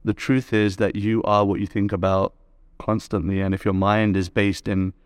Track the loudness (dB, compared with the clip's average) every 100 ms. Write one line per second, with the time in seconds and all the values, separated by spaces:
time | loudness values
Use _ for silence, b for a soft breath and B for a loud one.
0 | -4 -4 0 0 0 0 0 0 -2 0
1 | -2 0 2 2 2 0 -2 -2 -2 0
2 | 0 0 0 -6 _ _ -20 -10 -4 -4
3 | -2 -4 -2 -2 0 -2 0 2 2 2
4 | 2 0 0 0 0 -2 -2 -2 -2 -4